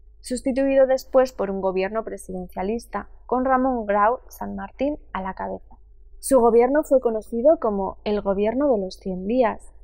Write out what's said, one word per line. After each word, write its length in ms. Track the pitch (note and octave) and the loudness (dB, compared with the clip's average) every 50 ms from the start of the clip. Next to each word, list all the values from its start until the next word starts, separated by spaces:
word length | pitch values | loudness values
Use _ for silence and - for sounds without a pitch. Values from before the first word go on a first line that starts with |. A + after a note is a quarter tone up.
| - - - - | -20 -20 -20 -18
sustituido 680 | - - B3+ A#3+ - C4+ A#3+ C4+ C#4 C4+ C4+ C4+ C4 B3+ | -10 -8 -8 -4 -4 -4 -2 0 0 2 4 4 4 4
después 440 | C4 C4 - - - C4 B3+ B3+ | 2 -2 -2 0 2 2 2 2
por 180 | - - G3 G3 | -2 -6 -6 -6
un 80 | G3 G3 | -4 -4
gobierno 420 | F#3+ F#3+ F3+ F#3 F#3 G3+ G#3+ A3+ | -4 -2 -2 -2 -4 -2 -4 -6
presidencialista, 1080 | A3 G3+ G3 G3 - - F#3 F3+ F3+ F3+ - G3 F#3 G3+ A3+ A#3+ - - - G3+ - - - - - | -6 -8 -12 -14 -12 -12 -12 -12 -12 -10 -8 -8 -6 -4 -4 -6 -8 -10 -12 -12 -12 -12 -20 -18 -6
con 180 | - A#3+ B3+ B3+ | -4 -2 -2 2
Ramón 420 | C4 C4 B3+ B3+ C4 B3+ A#3 G#3+ | 2 2 2 2 0 -2 -2 -2
Grau 340 | G3+ G3+ G#3 G#3 A3 B3+ - - - | 0 2 4 4 2 2 0 -8 -18
San 280 | - - G#3 G3+ G3+ | -14 -12 -12 -10 -10
Martín 420 | F#3+ F#3+ - - - B3+ D4 D4+ - - - | -10 -10 -12 -6 -4 -4 -4 -4 -6 -12 -12
a 100 | - F#3+ | -10 -8
la 120 | F#3+ F#3+ F#3 | -8 -8 -8
cabeza. 420 | - F#3+ F#3+ F#3+ F#3+ - - - - - - - - - - - - - | -8 -8 -8 -8 -10 -12 -20 -20 -20 -20 -20 -20 -20 -20 -20 -20 -10 -2
Su 140 | - C4+ B3+ | 2 4 6
gobierno 460 | A3+ A#3 A3 A#3 B3 B3+ C#4+ D4+ D4+ | 6 6 6 6 4 4 2 0 2
fue 160 | - C#4 C4 | 2 2 2
conocido 580 | - A#3 A3 G#3+ G3+ - A#3 A#3 A#3+ D4+ E4 D#4+ | 2 0 -2 -4 -6 -6 -6 2 4 4 4 4
como 400 | - A3 G#3 G3 F#3+ - - - - | 2 -2 -2 -2 -4 -4 -6 -6 -4
el 160 | G#3+ G#3 G3+ | -4 -2 -2
gobierno 520 | G3 G3 G3 G3 G#3 A3 A#3 C4 D4 C#4+ | 0 -2 0 0 0 0 0 0 0 2
de 60 | A#3+ G3+ | 0 0
los 160 | F#3+ F#3 - | -2 -6 -10
cien 320 | - - G3 F#3 F3+ F#3 | -10 -10 -8 -8 -6 -4
días 480 | G3+ B3 C4 A#3+ G#3 - - - - - - | -2 2 2 2 2 0 -6 -14 -20 -20 -20